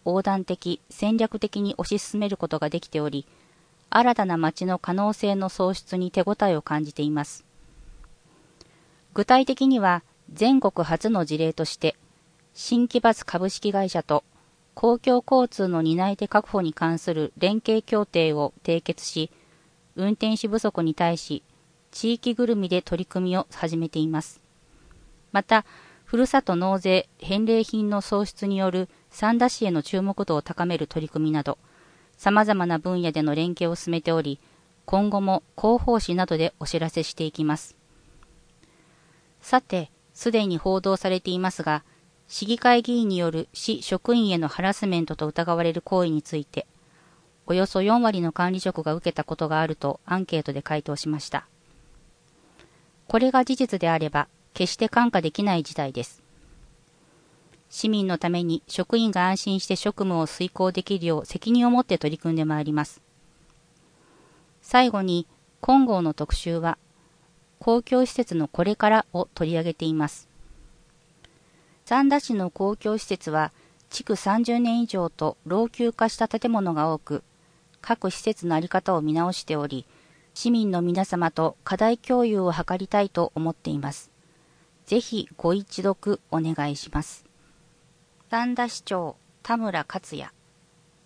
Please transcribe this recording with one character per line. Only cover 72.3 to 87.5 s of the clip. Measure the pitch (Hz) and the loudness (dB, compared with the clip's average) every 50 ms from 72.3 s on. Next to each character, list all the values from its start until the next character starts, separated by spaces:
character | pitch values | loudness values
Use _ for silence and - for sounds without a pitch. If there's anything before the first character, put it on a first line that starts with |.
| 240 | -2
の | 202 185 180 | -2 -2 -4
公 | - - 196 196 214 | -4 -2 -2 -2 -2
共 | - - 214 214 | -2 -2 -2 -2
施 | 220 - | -2 -2
設 | - 196 180 - 160 | -4 -6 -6 -4 -2
は、 | 151 156 156 - _ _ _ _ _ _ _ - | 0 0 0 -2 _ _ _ _ _ _ _ -14
築 | - - 247 - 220 | -14 -10 -4 -4 -4
三 | 185 - 196 202 226 233 | -2 0 0 2 2 2
十 | 233 240 240 | 2 2 0
年 | 240 233 226 240 | 2 2 2 0
以 | 240 | 0
上 | 226 - 190 175 165 | -2 -2 -2 -2 -4
と | - - 156 156 - _ - | -4 -2 -4 -4 -4 _ -6
老 | 156 175 202 233 | -2 0 0 0
朽 | 226 - - 240 233 226 | 0 -2 -2 -2 -2 0
化 | - 226 226 | 0 0 0
し | - | 0
た | - 226 220 | -2 -2 -2
建 | - 226 - 240 | -2 -2 -2 0
物 | 233 214 196 175 165 | 0 0 0 0 0
が | 151 151 160 160 | 0 0 0 0
多 | 151 | -2
く、 | - - 147 139 - _ _ _ _ _ _ _ _ _ _ _ | -4 -6 -8 -8 -8 _ _ _ _ _ _ _ _ _ _ _
各 | - - 233 - - - | -4 -4 -2 -2 -2 -6
施 | - - - | -4 -4 -4
設 | 220 214 - - | -4 -4 -2 -2
の | 175 165 | -2 0
あ | 156 | 0
り | 165 180 | -2 0
方 | - 208 - - 185 | -2 -2 0 0 0
を | 165 151 | 0 2
見 | 156 151 | 0 0
直 | 160 170 180 180 | 0 0 0 -2
し | - - | -6 -6
て | - 160 | -6 -4
お | 151 147 | -4 -4
り、 | 147 139 131 123 _ _ _ _ _ _ _ _ _ - | -4 -6 -8 -12 _ _ _ _ _ _ _ _ _ -12
市 | - - 233 | -4 0 2
民 | 240 233 220 202 | 2 2 2 2
の | 185 175 | 0 0
皆 | 170 180 175 190 196 | 0 0 0 0 -2
様 | - - 175 170 165 | -2 -2 0 -2 0
と | - - 160 156 - _ - | 0 0 -2 -2 -2 _ -8
課 | - 190 | -4 0
題 | 185 214 226 240 233 | 2 2 2 2 0
共 | - - 254 247 240 | -2 0 2 2 2
有 | 233 214 196 | 2 2 2
を | 185 180 160 | 0 0 0
図 | 156 165 - 185 185 | -2 -2 -4 -4 -4
り | 190 - | -4 0
た | - 208 | 2 2
い | 202 196 | 2 2
と | - 175 170 - - | 0 0 -2 0 -2
思 | 156 160 160 | -4 -4 -4
っ | 165 | -4
て | _ - 160 | _ -6 -6
い | 156 147 | -6 -4
ま | 139 139 147 | -6 -6 -10
す。 | - - _ _ _ _ _ _ _ _ _ _ _ _ _ _ _ _ | -12 -16 _ _ _ _ _ _ _ _ _ _ _ _ _ _ _ _
ぜ | - 202 247 | 0 0 0
ひ | 233 - 226 208 - - - | 0 0 -6 -6 -6 -8 -8
ご | - - 170 175 | -4 0 0 0
一 | 202 196 - - - 185 | 0 -2 -8 -8 -4 -2
読 | 196 190 - - 202 208 - _ - | -2 -2 -2 -2 -4 -4 -4 _ -4
お | - 160 160 | -4 -2 -2
願 | 160 160 151 143 147 | -2 -2 -2 -2 -4
い | 143 | -4
し | 143 - - | -6 -10 -8
ま | - 147 156 | -6 -6 -6
す。 | - - - _ _ _ _ _ _ | -8 -12 -20 _ _ _ _ _ _